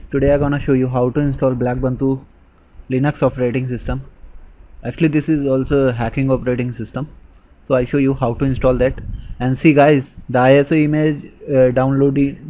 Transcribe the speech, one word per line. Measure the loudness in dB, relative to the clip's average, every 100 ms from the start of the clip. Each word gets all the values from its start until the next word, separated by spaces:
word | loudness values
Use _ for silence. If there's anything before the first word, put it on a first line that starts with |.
| -4
Today | 0 2
I'm | 2
gonna | 0 -2
show | 0
you | 0 0
how | 0 0
to | 0
install | -2 0 -2
Black | 0 -2 -2
Bantu | -4 -2 -2 -2 -8 _ _ _ _ -18 -4
Linux | 0 0 0
operating | -2 0 -2 -2 -4
system. | -6 -6 -8 -10 -20 -20 -20 -20 -20 -20 -12 -10
Actually, | -2 0
this | 0 0
is | -2 0
also | 0 0 2 2
a |
hacking | 0 -4 -2 -2
operating | -2 -2 -4 -4
system. | -8 -10 -10 -12 -14 -20 -20 _ _ -2
So | -2
I |
show | 0 0
you | 0
how | 0 -2 -2
to | -2
install | 0 0 2
that. | 0 -2 -10 -12 -12 -6
And | -4 2
see | 4
guys, | 6 6 4 0 -14 -4
the | 2
I | 6
S | 6 4
O | 2
image, | 2 2 0 -2 -8 -16 -2
uh, | 2 4 4
download | 0 2 2 2 0 -2